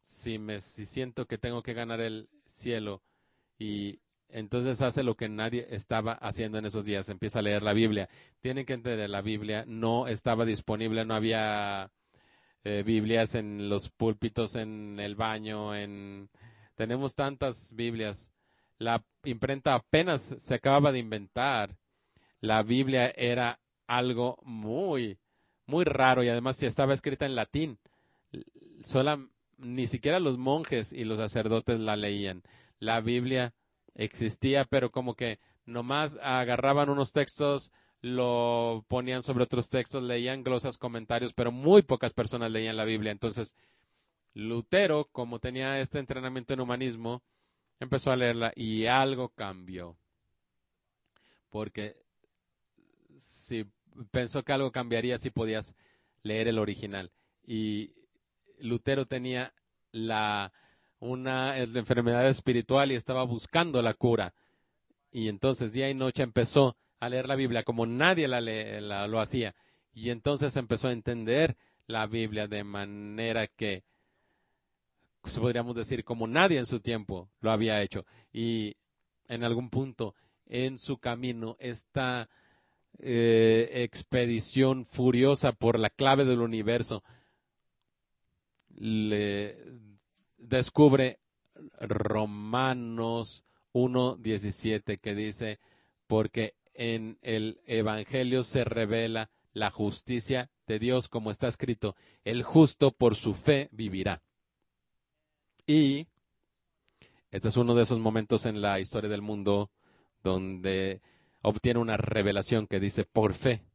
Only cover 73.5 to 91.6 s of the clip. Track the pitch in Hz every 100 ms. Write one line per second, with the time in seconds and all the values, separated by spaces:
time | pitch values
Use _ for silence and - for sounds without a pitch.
73.5 | _ 107 92 _ _ _ _ _ _ _
74.5 | _ _ _ _ _ _ _ - - 120
75.5 | 120 120 117 113 123 - 117 110 135 190
76.5 | 151 117 120 120 113 104 95 90 _ 110
77.5 | 110 110 107 101 101 - - _ - 117
78.5 | 113 107 - _ _ _ _ _ 117 117
79.5 | 117 123 127 135 120 110 - _ _ _
80.5 | 123 131 127 - 135 123 120 127 117 113
81.5 | 117 123 113 - 139 127 123 113 _ _
82.5 | _ _ _ _ - 135 117 117 113 113
83.5 | 110 117 123 120 - - 127 120 117 -
84.5 | 131 131 131 120 - 127 120 131 143 139
85.5 | 113 117 113 107 - 135 135 135 123 117
86.5 | 113 104 120 - 107 _ - _ _ _
87.5 | _ _ _ _ _ _ _ _ _ _
88.5 | _ _ - 110 110 107 104 104 101 104
89.5 | - - 127 107 101 _ _ _ _ 120
90.5 | 127 127 - 147 135 131 - _ _ _
91.5 | -